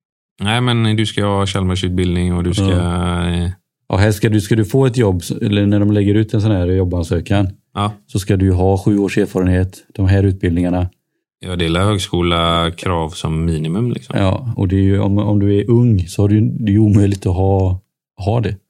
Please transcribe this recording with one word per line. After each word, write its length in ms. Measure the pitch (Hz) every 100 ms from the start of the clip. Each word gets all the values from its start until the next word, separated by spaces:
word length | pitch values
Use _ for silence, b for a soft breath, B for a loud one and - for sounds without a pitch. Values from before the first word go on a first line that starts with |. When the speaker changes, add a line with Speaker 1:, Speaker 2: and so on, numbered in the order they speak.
| _ _ _ -
Speaker 1:
Nej, 180 | 98 120
men 360 | 123 117 110 107
du 100 | 104
ska 180 | -
ha 220 | 101 98 98
Chalmersutbildning 880 | 98 92 92 92 90 90 87 90
och 100 | 87
du 100 | 87
ska, 160 | 92 98
Speaker 2:
Ja. 580 | 87 87 87 90 87 87
Speaker 1:
eh, 220 | 85 87 - _ _ -
Speaker 2:
Ja, 80 | 95
här 160 | 107
ska 160 | 101 113
du, 120 | 107
ska 160 | - 113
du 80 |
få 220 | 107 135 131
ett 100 | 120
jobb, 260 | 104 92
så, 140 | - -
eller 280 | 113 101 101
när 140 | 104
de 100 | 101
lägger 220 | 104 101
ut 200 | 104 110
en 60 | 113
sån 100 | 107
här 160 | 95 90
jobbansökan, 840 | 95 92 87 82 85 - 101 92 - _
Speaker 1:
Ja. 180 | 98 101 104 _
Speaker 2:
så 120 | 101
ska 180 | 95 95
du 80 | 98
ju 60 |
ha 260 | 90 92 95
sju 140 | 110 101
års 200 | 95 110
erfarenhet, 680 | 95 95 92 90 92 - _
de 120 | - 95
här 160 | 98
utbildningarna. 680 | 98 95 90 85 87 90 87 _ _ _ _ _
Speaker 1:
Ja, 180 | 92 90
det 80 |
är 60 | 82 87
högskola 840 | 101 101 - 87 87 85 85 85 82
krav 400 | 82 95 85 80
som 340 | - 82 78
minimum, 480 | 85 80 78 95 123
liksom. 260 | - - 107
Speaker 2:
Ja, 340 | 95 - 123 -
och 120 | 95
det 80 | 98
är 40 |
ju, 160 | 95 98
om, 180 | 101 101
om 200 | 104 104
du 180 | 101 101
är 100 | 104
ung 360 | 117 120 101 85
så 140 | -
har 60 | 101
du, 120 | 107
det 300 | 120 123 107
är 20 |
ju 60 | 104
omöjligt 480 | 107 101 101 95 98
att 80 |
ha, 460 | 87 95 98 92 92 _ _ _ -
ha 240 | 101 117
det. 160 | 110 104